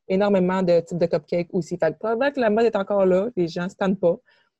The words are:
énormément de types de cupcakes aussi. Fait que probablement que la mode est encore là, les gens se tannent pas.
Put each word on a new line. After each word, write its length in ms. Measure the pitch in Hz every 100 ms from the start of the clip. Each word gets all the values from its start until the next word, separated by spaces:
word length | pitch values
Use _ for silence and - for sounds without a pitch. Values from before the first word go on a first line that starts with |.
| -
énormément 540 | 190 202 196 180 185
de 180 | 180 170
types 180 | 170 175
de 80 | 170
cupcakes 420 | 170 - 175 175
aussi. 240 | 190 165 175
Fait 140 | 160
que 60 | 156
probablement 320 | 220 233 285
que 80 | 285
la 100 | 226
mode 140 | 208 233
est 100 | 208
encore 300 | 196 202 190
là, 220 | 180 220 185
les 120 | 175
gens 200 | 175 180
se 60 | -
tannent 200 | 196 180
pas. 200 | 170 190 _ _ _